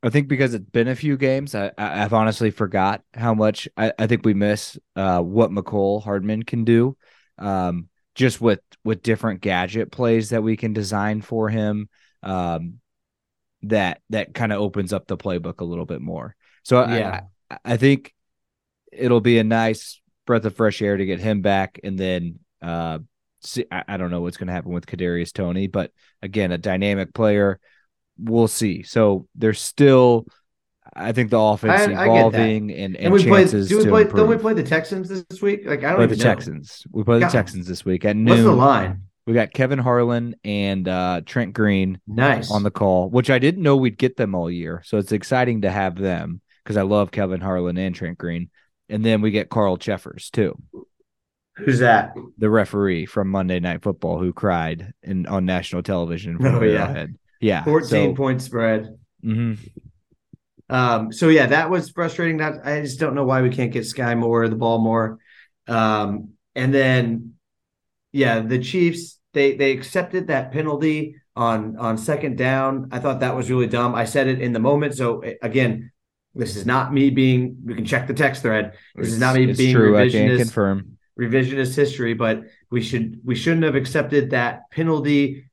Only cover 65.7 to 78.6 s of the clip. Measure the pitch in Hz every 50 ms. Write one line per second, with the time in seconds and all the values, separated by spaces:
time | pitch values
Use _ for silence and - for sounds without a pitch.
65.7 | 117 113 113 107 107 107 104 101 101 98 - - - _ _ _ _ 127 127 131
66.7 | 139 139 135 131 127 127 120 117 113 113 117 117 - _ _ _ _ _ _ _
67.7 | _ _ _ _ _ _ _ _ - 139 135 120 117 113 110 110 127 123 127 -
68.7 | - 185 175 170 170 170 - - - _ _ _ _ 147 139 139 139 135 139 135
69.7 | 135 127 131 - - 185 175 - - 185 170 - 151 135 131 127 127 151 156 156
70.7 | 147 135 156 156 151 151 151 147 - - _ _ _ 123 117 117 113 107 107 110
71.7 | 110 110 120 113 113 110 - - 151 143 151 143 120 - 127 131 135 135 135 135
72.7 | 135 135 131 - - 123 135 143 131 131 127 127 127 131 123 - 127 127 123 107
73.7 | 117 120 120 120 120 110 139 - - 147 135 131 131 127 123 123 120 113 110 135
74.7 | 147 147 151 143 131 - 131 117 113 107 - 117 113 - - 120 107 131 127 117
75.7 | 107 - - - _ _ _ _ _ _ _ _ _ - 117 92 95 98 98 117
76.7 | 127 135 131 131 143 135 139 139 127 135 131 131 127 127 127 123 123 - - 113
77.7 | 117 117 110 110 135 120 127 - - 139 151 135 131 - - 120 107 107